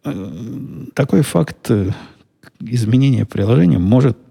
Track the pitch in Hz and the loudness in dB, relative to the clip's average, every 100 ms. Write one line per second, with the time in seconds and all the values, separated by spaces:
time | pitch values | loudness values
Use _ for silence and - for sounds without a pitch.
0 | 147 95 95 107 113 - - - - - | -8 -10 -10 -12 -12 -12 -12 -14 -14 -4
1 | 139 190 143 - 80 - - 110 95 104 | 2 2 2 0 -2 -6 -2 0 0 -4
2 | - - _ _ - _ 110 123 110 127 | -10 -20 _ _ -20 _ -6 -4 2 2
3 | 139 120 107 - 101 127 175 120 90 123 | 4 2 -2 -2 2 4 4 2 4 4
4 | 135 110 _ | 2 0 _